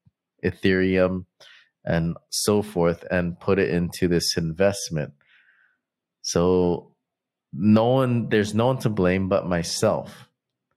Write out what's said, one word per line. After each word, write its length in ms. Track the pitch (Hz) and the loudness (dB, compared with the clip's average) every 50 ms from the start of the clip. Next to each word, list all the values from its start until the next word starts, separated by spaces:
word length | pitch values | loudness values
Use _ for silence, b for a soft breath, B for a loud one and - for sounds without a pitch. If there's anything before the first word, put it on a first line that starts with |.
| _ _ _ _ _ _ _ _ - | _ _ _ _ _ _ _ _ -6
Ethereum 840 | 90 - - - 98 95 92 92 95 92 92 92 90 92 92 90 - _ B B B B B B B B _ _ | -6 -4 -2 0 0 2 2 2 2 2 2 2 2 0 -4 -8 -10 _ B B B B B B B B _ _
and 320 | - 82 85 82 85 80 - - _ | -2 0 0 0 -2 -4 -6 -10 _
so 320 | - - - - 104 104 | -8 -4 0 0 0 0
forth, 420 | 101 104 - 90 85 85 85 - - - | 0 -2 -2 0 0 0 0 -2 -4 -4
and 300 | 92 90 87 87 85 - | -2 -2 -2 -2 -6 -6
put 200 | - 101 95 95 | -2 0 0 2
it 100 | 95 - | 2 0
into 380 | 80 87 87 87 - - 95 87 | 0 -2 -2 -4 -2 -2 0 0
this 300 | 87 82 - - - 87 | 2 0 0 0 -2 -2
investment. 760 | 82 82 80 85 95 101 98 - - - 85 76 71 71 71 b b b b b b b b b b b b b b _ _ _ _ _ _ _ | -4 -4 -2 0 0 0 0 -2 -6 -8 -6 -6 -6 -8 -12 b b b b b b b b b b b b b b _ _ _ _ _ _ _
So 680 | - - - 85 87 90 92 90 90 87 87 - - - _ _ _ _ _ _ _ _ _ _ _ _ - | -12 -4 -2 0 2 2 2 2 2 2 0 -2 -6 -12 _ _ _ _ _ _ _ _ _ _ _ _ -8
no 340 | - 98 107 107 110 113 120 | -2 2 4 4 6 4 4
one, 420 | 127 135 131 123 120 120 107 - | 4 2 2 2 0 -2 -2 0
there's 240 | 113 107 104 107 107 | 0 0 0 0 0
no 140 | 107 113 131 | 0 2 2
one 100 | 131 127 | 0 0
to 100 | - 117 | -2 -2
blame 400 | 107 101 92 90 92 95 95 92 | 0 0 2 2 2 0 0 0
but 180 | 98 95 - 87 | 0 0 0 0
myself. 840 | 90 87 82 - - - - 107 85 71 - - - - - - _ _ _ _ _ _ _ _ _ | -2 -2 -2 -4 -4 -2 0 0 0 -2 -4 -10 -16 -20 -20 -20 _ _ _ _ _ _ _ _ _